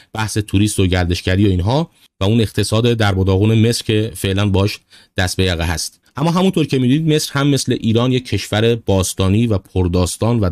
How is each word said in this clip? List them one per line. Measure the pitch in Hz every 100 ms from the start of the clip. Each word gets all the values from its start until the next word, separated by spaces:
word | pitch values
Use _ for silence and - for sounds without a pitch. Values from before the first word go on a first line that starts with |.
| _
بحث | 110 107 110
توریست | 101 98 104 -
و | 95
گردشگری | 90 87 87 - 92 104
و |
اینها | 90 92 139 165 _ _ -
و |
اون | 98 117
اقتصاد | 107 - 98 110 120
درب | 117 104 95
و |
داغون | 95 95 107 92 113
مصر | 117
که | - 107 110 -
فعلاً | 98 98 104
باش | 95 101 - _ - _ -
دست | 92 -
به |
یقه | 92 82 85
هست. | 85 - - _ -
اما | 160
همونطور | 170 190 180 143
که | 135
می‌دونید، | 123 143 160
مصر | 151 -
هم | 139 143
مثل | 135 -
ایران | 120 113 110 127
یک | 127 -
کشور | 101 - 107 113 117
باستانی | - 95 90 - 95 104 120
و | 98
پرداستان | - 95 90 90 87 - 110 120
و | 95